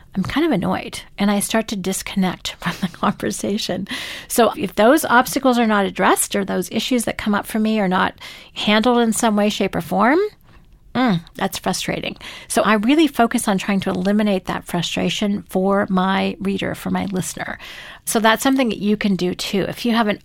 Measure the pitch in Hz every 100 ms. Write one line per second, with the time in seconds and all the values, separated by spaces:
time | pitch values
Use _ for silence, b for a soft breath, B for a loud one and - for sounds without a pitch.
0 | B 196 - - 330 196 - - - -
1 | - - 202 202 - 226 220 202 185 190
2 | - 202 185 - - - 175 - 180 -
3 | - - - - 220 208 - 185 196 262
4 | B B B - 226 - 196 - 175 -
5 | - 240 254 285 262 240 226 208 190 185
6 | 196 349 - 202 196 190 180 226 - 247
7 | - - 220 202 - 220 220 220 190 185
8 | 185 - B B B - - 214 247 240
9 | 233 208 233 208 208 - 196 175 - 190
10 | 226 330 415 - - b b - - 240
11 | 254 170 - - 190 - 190 180 - -
12 | - - B B B - 196 214 226 294
13 | 311 - 233 233 - 190 - 196 190 185
14 | 190 208 208 190 - 180 - 175 165 185
15 | 185 - 208 202 - 190 190 196 208 185
16 | 190 196 196 - 196 196 185 170 185 185
17 | 190 185 175 - - - B B B B
18 | - 233 220 220 269 269 240 - 202 208
19 | 208 185 180 - - 196 - - 240 226
20 | 208 -